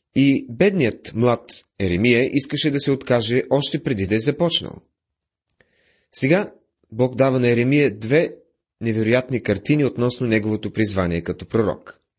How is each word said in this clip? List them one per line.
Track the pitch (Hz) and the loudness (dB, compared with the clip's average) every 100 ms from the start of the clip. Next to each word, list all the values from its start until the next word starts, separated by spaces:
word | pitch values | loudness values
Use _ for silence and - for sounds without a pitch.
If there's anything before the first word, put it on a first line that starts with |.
| _ | _
И | 135 139 135 - | 2 2 2 -2
бедният | 117 196 190 113 - - | 0 2 2 0 -2 -8
млад | 110 120 117 - - - - | 0 0 0 -4 -18 -16 -6
Еремия | 95 87 120 117 131 | -2 2 4 4 2
искаше | 143 - 147 156 | 0 -2 -2 -2
да | 139 | 0
се | 143 | -2
откаже | 135 - 120 110 127 - | -2 0 0 0 -2 0
още | 143 135 151 | 0 0 -2
преди | 143 104 92 | -4 -4 0
да | |
е | 113 | 0
започнал. | 131 135 170 - - - - _ _ _ _ _ _ _ _ _ _ _ _ | 0 0 0 0 -4 -12 -20 _ _ _ _ _ _ _ _ _ _ _ _
Сега | - 135 185 196 - _ _ _ | -2 2 2 0 -10 _ _ _
Бог | 110 127 120 | -2 -2 2
дава | 135 127 | 2 4
на | 120 | 2
Еремия | 120 123 147 135 104 | 2 2 2 2 -2
две | 110 151 170 - _ _ _ _ | 0 0 0 -6 _ _ _ _
невероятни | 113 110 110 123 127 123 | -2 0 2 2 0 -4
картини | - 98 - 151 | -2 -2 0 0
относно | 131 120 120 - 123 | 0 0 -2 -2 0
неговото | 110 107 107 107 | 0 0 -4 -4
призвание | 107 104 95 90 85 | -2 0 0 0 -2
като | 85 - 90 | -4 -8 -4
пророк. | 113 98 - - - _ | -2 -2 -4 -12 -20 _